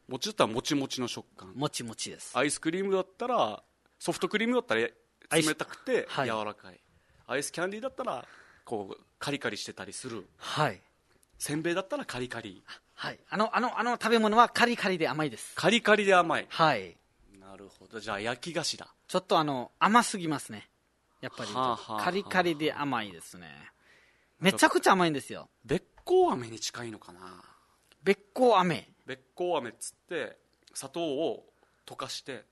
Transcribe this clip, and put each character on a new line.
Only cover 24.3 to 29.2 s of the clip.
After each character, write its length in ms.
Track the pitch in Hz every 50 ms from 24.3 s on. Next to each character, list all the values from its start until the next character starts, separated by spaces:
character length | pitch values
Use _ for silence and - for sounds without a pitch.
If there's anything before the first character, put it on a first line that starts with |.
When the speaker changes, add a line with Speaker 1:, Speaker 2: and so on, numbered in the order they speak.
| _ -
Speaker 2:
め 120 | - 185 -
ち 100 | - 311
ゃ 60 | 311
く 120 | - 349
ち 60 | -
ゃ 40 | 359
甘 160 | 202 185 180
い 40 | 165
ん 20 | 151
で 80 | 135
す 100 | - -
よ。 180 | 110 90 - - _ _ -
Speaker 1:
べ 120 | 113 139
っ 60 | 185 - _ _ _ -
こ 240 | - 359 370 370
う 40 | 339 220
飴 160 | 135 120 113
に 100 | 113 -
近 240 | - - - - 120
い 60 | 117
の 80 | 107 98
か 140 | - - 87
な？ 60 | 90 92 90 92 90 - - - _ _ _ _ _ _ _ _ _ -
Speaker 2:
べ 100 | 180 196
っ 40 | - _ _ -
こ 180 | - 254 240
う 20 | 220
飴。 340 | 190 180 180 156 104 - - _ _ _
Speaker 1:
べ 100 | 127 131
っ 40 | 131